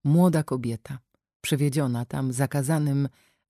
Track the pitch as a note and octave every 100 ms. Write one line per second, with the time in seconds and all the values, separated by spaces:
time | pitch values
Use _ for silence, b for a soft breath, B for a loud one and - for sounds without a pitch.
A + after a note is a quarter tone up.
0 | C#3+ D#3+ F3+ D#3+ D3+ C3 A#2 A2+ - C3+
1 | _ _ _ _ - C#3+ C#3+ C#3 C3+ A#2+
2 | A#2+ C#3+ C3 B2 C#3 C#3+ C3 D#3+ D3+ C#3
3 | C#3 - _ _ -